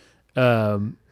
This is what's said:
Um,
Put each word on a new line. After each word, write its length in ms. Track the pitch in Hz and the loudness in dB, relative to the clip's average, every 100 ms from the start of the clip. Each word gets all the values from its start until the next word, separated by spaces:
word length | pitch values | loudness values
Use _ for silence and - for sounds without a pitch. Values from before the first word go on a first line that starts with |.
| _ _ _ - | _ _ _ 0
Um, 600 | 123 113 107 104 107 - _ | 2 2 0 -2 -4 -8 _